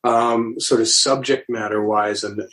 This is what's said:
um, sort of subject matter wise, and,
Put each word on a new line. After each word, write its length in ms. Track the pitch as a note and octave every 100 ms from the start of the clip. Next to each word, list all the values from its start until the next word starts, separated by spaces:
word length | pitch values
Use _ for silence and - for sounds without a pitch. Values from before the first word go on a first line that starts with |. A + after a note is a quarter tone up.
| A#2+
um, 500 | A#2 A#2 A#2 A#2 A#2+
sort 200 | - B2
of 80 | A2
subject 640 | - C#3 C3+ C3 C3 -
matter 340 | A#2 G#2 G#2+
wise, 400 | G#2+ G#2+ G#2 G2+
and, 180 | G#2 G#2 G#2+